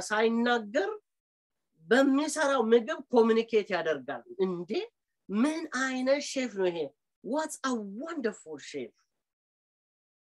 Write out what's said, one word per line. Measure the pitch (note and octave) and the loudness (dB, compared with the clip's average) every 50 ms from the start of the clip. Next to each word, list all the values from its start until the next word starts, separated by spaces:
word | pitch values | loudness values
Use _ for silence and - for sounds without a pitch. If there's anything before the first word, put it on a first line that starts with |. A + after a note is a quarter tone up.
| F#3 | 0
ሳይናገር | - G#3+ G#3+ A3+ A3+ A#3 A#3 A#3 A#3+ A#3+ A#3 G#3+ G3+ G#3 D4 F#4+ G4 A4 G#4+ - _ _ _ _ _ _ _ _ _ _ _ _ _ _ _ - | 0 0 2 2 2 2 2 2 2 2 0 0 0 -2 0 0 0 -6 -10 -14 _ _ _ _ _ _ _ _ _ _ _ _ _ _ _ 0
በሚሰራው | D#3+ A3 C4 C#4 C#4+ C4 C#4 D4+ D#4 - D4+ D#4 C4+ C#4 C4+ A3 | 2 4 4 6 4 4 2 0 0 -2 0 0 2 2 2 4
ምግብ | A3 A#3 A#3+ A3 C4 D#4+ E4 - - | 6 6 4 4 2 -6 -8 -6 2
ኮሚኒኬት | - A#3 A3+ A3+ A3 A3+ A3+ - A#3 G#3+ F#3+ - | 4 4 6 6 4 2 2 2 0 0 0 0
ያደርጋል። | F#3+ E3+ D#3+ D#3+ D3+ C#3 B2+ C#3+ C3+ A#2+ - F3+ F3+ F#3 | -2 -2 0 0 -2 -2 -4 -8 -10 -10 -10 -14 -4 -2
እንዴ | F#3+ F#3+ F3+ E3+ F3 D#3+ G#3+ F4 G#4+ A#4+ _ _ _ _ _ _ _ - | -2 -2 -2 -6 -6 -4 -4 -6 -6 -6 _ _ _ _ _ _ _ -4
ምን | F#3+ G#3+ B3 D#4 D#4 E4 E4+ - - B3+ | 0 0 2 2 0 -2 -6 -8 -6 -4
አይነት | C4 C4 C4 B3+ B3+ C4 C#4 D4 C#4 | -4 -2 -2 -2 2 2 2 2 0
ሼፍ | - - C4+ B3+ A#3 G3+ | -4 -4 -4 -4 -4 -2
ነው | G3 F#3 | 0 0
ይሄ? | F3+ E3+ E3+ D3 C3+ - _ _ _ _ _ - | 0 0 0 -4 -6 -6 _ _ _ _ _ -8
What's | F3+ B3+ D4+ D#4 D4 - - | -4 -4 -4 -4 -4 -8 -6
a | - C4+ B3 A3+ G#3 G3 G3 | -4 -4 -4 -4 -6 -8 -10
wonderful | A3 D4 E4 E4+ D4+ A3 G#3+ G3 - _ D#3 D#3 C3+ | -10 -10 -8 -8 -4 -4 -4 -4 -6 _ -16 -14 -14
chef! | - - - C#3 B2 G#2+ - _ _ _ _ _ _ _ _ _ _ _ _ _ _ _ _ _ _ _ _ _ _ _ _ _ | -14 -12 -10 -10 -10 -10 -14 _ _ _ _ _ _ _ _ _ _ _ _ _ _ _ _ _ _ _ _ _ _ _ _ _